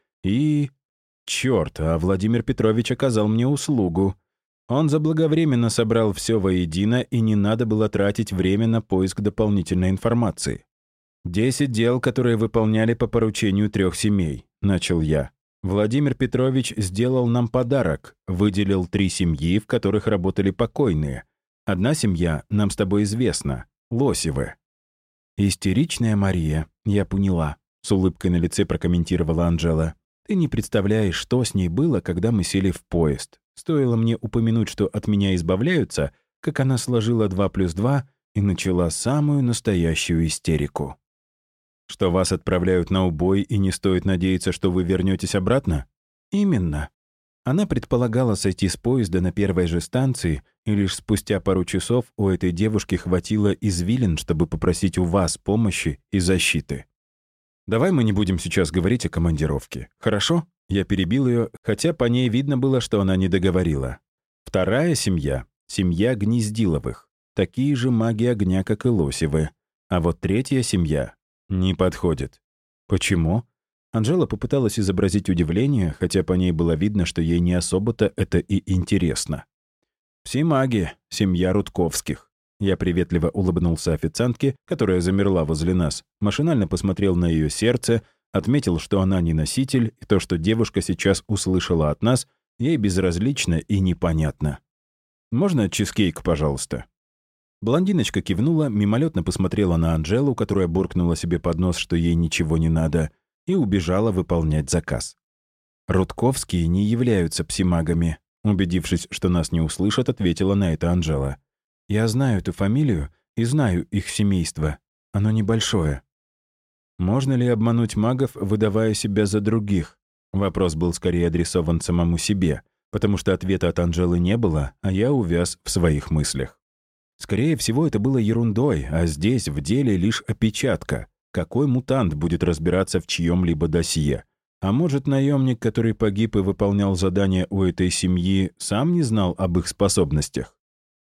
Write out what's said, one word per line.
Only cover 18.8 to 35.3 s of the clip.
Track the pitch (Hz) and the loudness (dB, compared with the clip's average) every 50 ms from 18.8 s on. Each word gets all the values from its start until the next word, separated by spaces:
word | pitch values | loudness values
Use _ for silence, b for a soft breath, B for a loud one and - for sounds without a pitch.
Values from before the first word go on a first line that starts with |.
| 90 | 0
три | 87 - 101 98 90 | -2 0 0 0 0
семьи, | - - 92 85 80 69 73 85 90 110 | 0 0 0 0 0 0 0 0 0 0
в | - | 0
которых | - - 117 - 98 98 107 - | 0 -2 0 0 0 0 0 0
работали | - 104 95 87 95 - - 95 98 | 0 0 0 0 -2 -2 0 0 0
покойные. | 95 - 117 113 - - 143 117 85 76 76 71 65 62 - _ _ _ _ _ _ _ _ | 0 -2 -4 -4 -2 0 0 0 0 0 -2 -4 -6 -8 -12 _ _ _ _ _ _ _ _
Одна | - 98 90 95 127 156 | -4 -2 0 0 0 0
семья | 156 - 107 90 80 87 85 78 73 - _ | 0 0 0 0 0 0 0 0 -2 -4 _
нам | 104 104 104 98 | -2 0 0 0
с | - | 0
тобой | - 107 92 101 101 | -2 -2 0 0 0
известна — | 107 98 104 117 127 104 - - - 69 67 60 - - _ _ _ _ | 0 0 -2 -2 -2 -2 -2 -2 -4 -6 -6 -6 -8 -14 _ _ _ _
Лосевы». | 117 117 143 131 90 - - 82 67 69 64 - - - _ _ _ _ _ _ _ _ _ _ _ _ _ _ _ - | -2 0 0 0 0 -2 -2 -4 -4 -4 -6 -6 -8 -14 _ _ _ _ _ _ _ _ _ _ _ _ _ _ _ 0
«Истеричная | 101 101 95 - - 98 92 113 156 165 - - 120 110 107 | 0 0 0 0 -2 0 2 2 0 0 -2 -2 0 0 2
Мария, | 101 98 95 92 90 80 78 76 78 78 - _ _ _ | 2 2 0 0 0 0 0 -2 -2 -4 -6 _ _ _
я | 104 101 101 95 | -2 0 0 0
поняла», — | - - 98 98 98 92 85 78 73 71 - _ _ _ _ | 0 -2 0 0 2 2 0 0 -2 -4 -8 _ _ _ _
с | - - | -4 0
улыбкой | 104 95 92 92 82 - - 92 | 2 2 2 2 0 0 0 0
на | 87 87 | 2 2
лице | 85 85 - - 98 | 0 0 0 0 0
прокомментировала | - 80 80 - 87 87 87 82 - 87 85 85 78 82 80 85 85 | 0 -2 -2 0 0 2 0 2 0 0 0 0 0 0 0 2 2
Анжела. | 85 78 80 85 80 78 80 80 80 - _ _ _ _ _ - | 0 2 2 0 0 0 0 -2 -4 -8 _ _ _ _ _ -2
«Ты | 214 | 0
не | 185 165 135 | 0 0 0
представляешь, | - 113 101 - - 110 95 101 107 110 107 95 80 | -2 -4 -4 -2 -2 0 0 2 2 2 0 0 -2
что | - - - 123 127 120 | -4 -4 -2 0 0 0
с | 110 - | 0 0
ней | 101 92 87 | 0 0 0
было, | 82 107 151 170 131 92 | 0 0 0 2 0 0
когда | - - 87 87 90 113 | -2 -4 -4 -2 0 0
мы | 120 101 85 | 0 0 0
сели | - - 98 95 95 | 0 0 0 0 0
в | 85 - - _ | -2 -4 -6 _
поезд. | - 85 82 76 69 67 - - _ _ _ _ _ | 0 2 2 2 0 -2 -6 -12 _ _ _ _ _
Стоило | - - - 160 147 135 123 120 | -12 -6 -2 0 0 2 2 2
мне | 113 113 113 113 - | 2 2 0 0 -2
упомянуть, | - 110 - 120 113 113 113 113 107 - | -4 -4 -2 0 0 2 2 0 0 -2
что | - - 101 92 | -2 -2 -2 -2
от | - 107 - - | -2 -4 -2 0
меня | 104 101 101 98 | 0 2 2 2